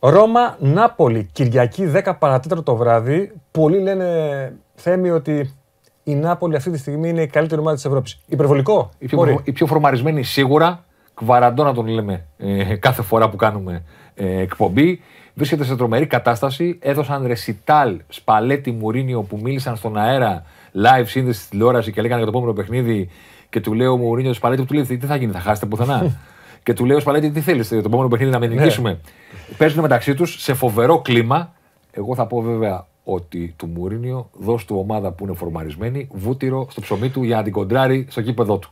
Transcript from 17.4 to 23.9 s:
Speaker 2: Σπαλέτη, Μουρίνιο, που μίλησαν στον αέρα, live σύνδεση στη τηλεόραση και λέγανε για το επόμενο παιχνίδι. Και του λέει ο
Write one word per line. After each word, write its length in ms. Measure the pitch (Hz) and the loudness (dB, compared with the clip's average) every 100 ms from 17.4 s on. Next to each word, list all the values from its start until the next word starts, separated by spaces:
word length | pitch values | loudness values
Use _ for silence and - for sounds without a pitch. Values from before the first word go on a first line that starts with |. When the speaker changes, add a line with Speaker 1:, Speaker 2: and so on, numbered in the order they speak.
| - 101 - 151 135 87 - | -6 -10 2 4 4 -2 -10
Speaker 2:
Σπαλέτη, 640 | - - 110 117 139 131 | -14 0 2 2 0 -2
Μουρίνιο, 520 | 117 107 117 135 123 | -4 -4 -2 -2 -4
που 160 | 98 107 | -6 -8
μίλησαν 340 | 113 135 127 113 | -6 -6 -6 -6
στον 200 | 117 107 | -6 -2
αέρα, 460 | 107 135 120 87 - - - | 0 2 2 -2 -8 -20 -12
live 300 | 95 107 131 113 | 2 6 6 4
σύνδεση 340 | 131 127 120 | 0 -2 -4
στη 100 | - | -6
τηλεόραση 420 | 101 117 123 110 | 0 2 2 0
και 80 | 101 | -2
λέγανε 200 | 113 120 | -2 0
για 80 | 110 | 0
το 60 | 113 | -2
επόμενο 200 | 123 104 | -2 -4
παιχνίδι. 500 | 98 120 120 110 90 - - - _ | -4 -2 -2 -2 -4 -10 -20 -20 _
Και 100 | - | -6
του 140 | 101 | -2
λέει 120 | 110 | 0
ο 100 | 127 | 2